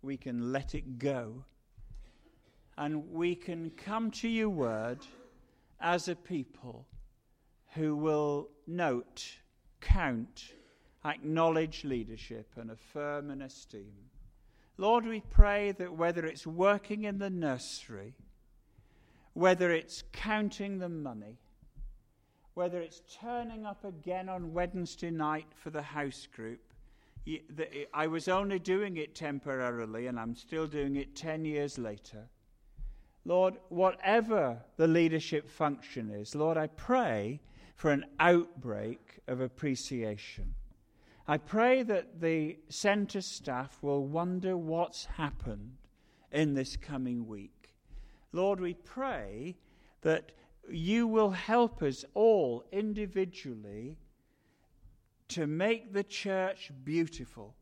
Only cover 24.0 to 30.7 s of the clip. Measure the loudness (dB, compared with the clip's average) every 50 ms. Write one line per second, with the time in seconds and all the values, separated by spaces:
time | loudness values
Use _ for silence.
24 | -6 -6 -4 -4 -4 -6 -6 -6 -6 -4 -2 -2 -2 0 -2 -4 -4 -6 -6 -6
25 | -6 -4 -2 0 0 0 0 -2 -4 -10 -20 -14 -14 -8 -8 -8 -8 -6 -4 -4
26 | -4 -4 -6 -12 -18 -18 -14 -10 -10 -10 -10 -12 _ _ -20 -20 -20 -20 -20 _
27 | _ _ _ -14 -8 -8 -8 -8 -8 -12 -8 -8 -8 -6 -6 -10 -10 -6 -2 0
28 | 0 0 0 -2 2 2 2 2 2 2 0 -2 2 2 2 2 2 0 -2 -4
29 | -6 -6 -6 -6 -4 -4 -4 -4 -4 -4 -2 0 0 0 0 -2 -4 -4 -4 -4
30 | -4 -4 -4 -4 -4 -6 -6 -8 -10 -8 -4 -4 -4 -2